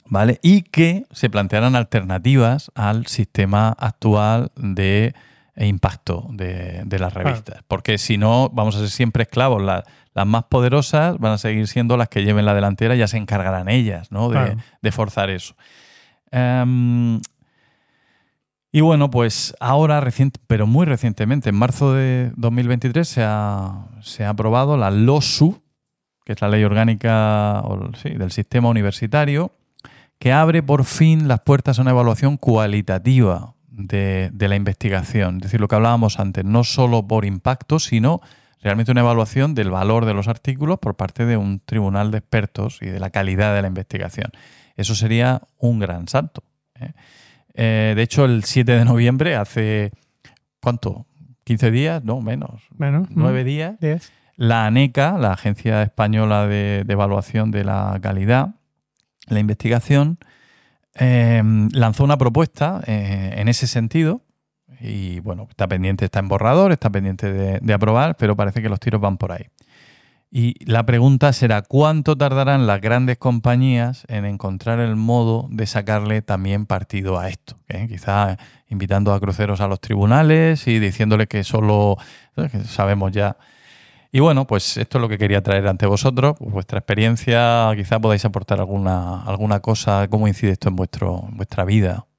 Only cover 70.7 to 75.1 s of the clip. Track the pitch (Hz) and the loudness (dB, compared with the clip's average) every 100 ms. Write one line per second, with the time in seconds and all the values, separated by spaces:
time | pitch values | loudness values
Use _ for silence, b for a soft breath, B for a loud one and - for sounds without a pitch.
70.7 | 113 113 120 127 135 143 127 123 107 101 | 0 2 4 4 4 4 2 2 0 0
71.7 | 135 151 156 147 147 143 135 135 139 117 | 2 2 2 0 0 0 0 2 2 2
72.7 | 101 107 120 127 120 131 120 123 123 131 | 0 2 2 2 0 0 0 2 2 2
73.7 | 120 120 127 - 110 101 101 95 95 117 | 2 -2 -6 -8 -6 -6 -6 -6 -6 -4
74.7 | 117 117 110 113 | -2 -2 0 0